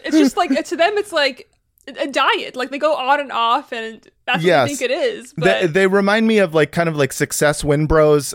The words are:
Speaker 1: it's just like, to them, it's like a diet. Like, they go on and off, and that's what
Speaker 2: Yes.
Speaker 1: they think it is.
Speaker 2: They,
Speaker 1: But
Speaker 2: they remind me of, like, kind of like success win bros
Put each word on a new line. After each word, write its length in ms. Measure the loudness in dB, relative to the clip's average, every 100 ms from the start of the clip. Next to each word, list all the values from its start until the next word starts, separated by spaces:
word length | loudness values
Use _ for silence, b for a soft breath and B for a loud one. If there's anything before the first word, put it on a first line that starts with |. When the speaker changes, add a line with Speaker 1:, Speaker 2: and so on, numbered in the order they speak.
Speaker 1:
it's 140 | -2 2
just 200 | 2 2
like, 260 | -2 -2 -4
to 100 | -2
them, 180 | 0 0
it's 140 | -4
like 380 | -2 -2 -4 -18 _ _ _ -16
a 200 | -8 -6
diet. 480 | -2 0 -2 -4 -8
Like, 160 | -8
they 80 | -6
go 160 | -4 -4
on 240 | 0 0
and 120 | 0
off, 400 | -4 -2 -2 -4
and 300 | -12 -12 -14 _ _ -6
that's 120 | -2
what 40 |
Speaker 2:
Yes. 240 | 2 4 2
Speaker 1:
they 60 | -2
think 160 | -4
it 20 | -2
is. 380 | -2 -4 -12 -2
Speaker 2:
They, 240 | 0 2
Speaker 1:
But 120 | 0 2
Speaker 2:
they 100 | 2
remind 400 | 2 2 2 2
me 140 | 2
of, 160 | 2 2
like, 160 | 0
kind 180 | 0 -2
of 60 | 0
like 160 | -2
success 500 | -2 -4 0 0 0
win 220 | 0 0 2
bros 480 | 4 4 4 0